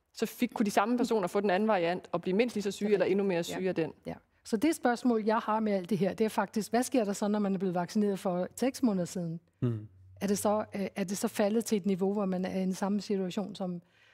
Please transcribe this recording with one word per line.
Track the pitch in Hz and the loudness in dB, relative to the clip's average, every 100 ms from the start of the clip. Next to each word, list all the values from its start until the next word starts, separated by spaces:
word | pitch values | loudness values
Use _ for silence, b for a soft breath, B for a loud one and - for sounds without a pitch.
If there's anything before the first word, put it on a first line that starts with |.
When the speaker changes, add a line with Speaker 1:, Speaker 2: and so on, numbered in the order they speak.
| _ | _
Speaker 1:
så | - 220 | -6 -6
fik, | - 233 | -2 -4
kunne | - 208 | 0 2
de | |
samme | 208 208 247 | 2 2 2
personer | 262 220 175 | 2 2 0
få | 202 | 0
den | 202 | 2
anden | 180 220 | 2 4
variant | 202 170 180 - | 2 2 -2 -4
og | 175 | -6
blive | 185 190 | -2 0
mindst | 247 214 | 0 -2
lige | |
så | 202 | -4
syge | 190 208 | -4 0
Speaker 2:
Det | |
er | 196 | 2
Speaker 1:
eller | |
Speaker 2:
rigtigt. | 160 196 | 4 2
Speaker 1:
endnu | 196 | 2
mere | 170 | 0
Speaker 2:
Ja. | |
Speaker 1:
syge | 170 170 185 | -2 -4 -2
af | |
den? | 180 156 - - | -2 -2 -4 -12
Speaker 2:
Ja. | - _ _ | -14 _ _
Så | - 220 | -6 0
det | 302 | 2
spørgsmål, | 320 254 233 247 226 | 2 0 0 2 2
jeg | 214 220 | 2 0
har | 226 220 | 2 0
med | 214 | 2
alt | 196 175 | 0 0
det | 190 | 0
her, | 185 | 0
det | - | 2
er | 214 | 0
faktisk, | - 196 226 185 | 0 -2 -2 0
hvad | 226 | 0
sker | 254 262 | 2 0
der | 202 | 0
så, | 196 208 | -2 0
når | 208 | 0
man | 202 | 0
er | 190 | 0
blevet | 190 | 0
vaccineret | 175 175 220 208 190 | -2 -2 0 2 0
for | 196 175 180 - | 0 -2 -2 -2
seks | 247 - | -2 2
måneder | 247 190 | 0 2
siden? | 170 190 170 170 _ - | -2 -4 -6 -8 _ -4
Speaker 3:
Mm. | 127 110 107 - - - | -2 -2 -8 -20 -20 -6
Speaker 2:
Er | 196 | -2
det | 202 | 0
så, | 208 214 - | 2 0 -2
øh, | 202 190 - | -4 -6 -4
er | |
det | 185 196 | -4 -2
så | 214 | -4
faldet | - 202 220 | 0 2 2
til | 220 214 | 0 0
et | 196 | 0
niveau, | 185 196 | 0 0
hvor | 208 | 0
man | 190 185 | 0 -2
er | 185 190 | -2 -2
i | |
den | 185 | -2
samme | 185 196 208 | 2 2 2
situation | - 196 185 214 190 | 0 -2 0 -2 -4
som | - 185 175 b b b | -4 -6 -6 b b b